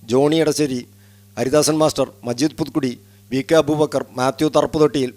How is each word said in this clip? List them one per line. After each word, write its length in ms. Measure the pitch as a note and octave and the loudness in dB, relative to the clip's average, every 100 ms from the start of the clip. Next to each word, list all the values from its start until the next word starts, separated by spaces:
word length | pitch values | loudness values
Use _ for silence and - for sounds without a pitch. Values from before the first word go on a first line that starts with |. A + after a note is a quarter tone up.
| A2+ | 0
ജോണി 260 | B2 D3 D#3+ | 2 2 2
എടശ്ശേരി, 380 | D3+ C#3 D3 B2+ - - - - - - | 0 0 -2 -4 -10 -20 -20 -20 -18 -6
ഹരിദാസൻ 380 | A#2+ D3 C#3+ D#3 | 0 2 2 2
മാസ്റ്റർ, 260 | D#3 - B2+ G#2 A#2+ | 0 0 -4 -4 -8
മജീദ് 300 | A#2+ D#3 - | -2 -2 -2
പുതുക്കുടി, 340 | D#3+ D#3 C3+ A#2+ - - - | -6 -4 -4 -6 -16 -20 -8
വി 100 | B2+ C3+ | -6 2
കെ 80 | D#3+ | 2
അബൂബക്കർ, 440 | C#3+ D3+ D3+ C#3 B2+ B2 | 2 0 0 -2 -6 -4
മാത്യു 300 | B2+ C3 D#3 D3+ | -2 0 0 0
തറപ്പുതൊട്ടിയിൽ 540 | C#3 D#3 D3+ C#3+ B2+ | 0 2 2 2 -4